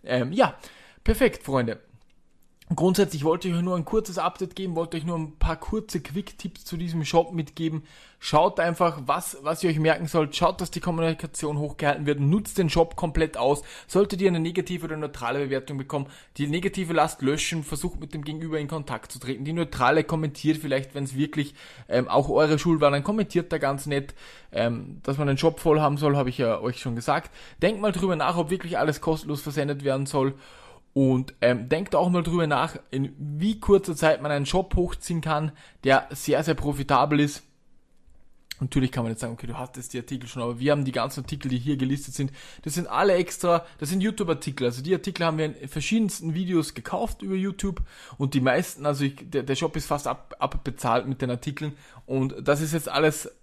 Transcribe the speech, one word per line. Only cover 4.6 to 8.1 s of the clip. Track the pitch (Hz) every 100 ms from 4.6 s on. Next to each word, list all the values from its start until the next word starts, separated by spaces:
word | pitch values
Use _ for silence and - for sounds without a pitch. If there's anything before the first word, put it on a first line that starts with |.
| 190 165
wollte | 170 156
euch | 156
nur | 165
ein | 156 -
paar | 165 160
kurze | - 214 214 175
Quick-Tipps | 139 156 196 - 185 - -
zu | 165
diesem | 170 165
Shop | 151 170 170
mitgeben. | 170 151 - 160 156 147 - -